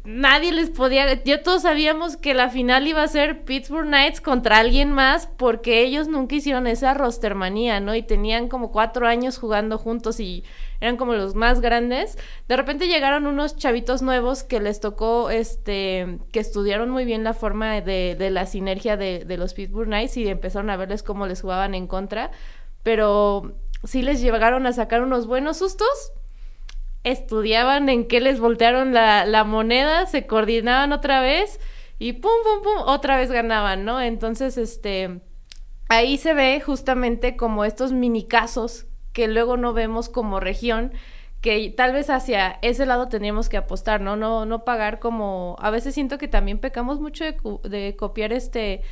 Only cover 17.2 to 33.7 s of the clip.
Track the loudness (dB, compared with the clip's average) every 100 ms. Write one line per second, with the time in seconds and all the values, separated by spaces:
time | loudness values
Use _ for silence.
17.2 | -2 -2 -4 -2 -2 -2 -2 -2 -2 -2
18.2 | -2 -2 -4 -4 -4 -2 -2 -2 -2 -6
19.2 | -6 -4 -4 -6 -6 -4 -2 -2 -2 -2
20.2 | -2 -2 -4 -4 -4 -4 -4 -6 -6 -6
21.2 | -6 -6 -4 -2 -2 -4 -4 -6 -4 -6
22.2 | -6 -10 -12 -14 -14 -4 0 4 4 4
23.2 | 4 2 -4 -8 -6 -6 -2 -2 2 2
24.2 | 4 4 4 4 2 0 0 0 2 0
25.2 | 0 -2 -2 -2 -2 0 0 0 -6 -12
26.2 | -14 -12 -14 -12 -10 -8 -8 -4 -2 -2
27.2 | -2 -2 2 2 4 4 4 2 2 2
28.2 | 4 4 2 6 4 4 4 6 6 6
29.2 | 4 4 4 2 2 4 4 2 2 -2
30.2 | 0 2 2 2 2 2 2 0 2 4
31.2 | 4 2 0 -4 -10 -12 -14 -8 -6 -2
32.2 | 2 4 4 2 2 0 2 2 2 2
33.2 | 2 0 2 2 2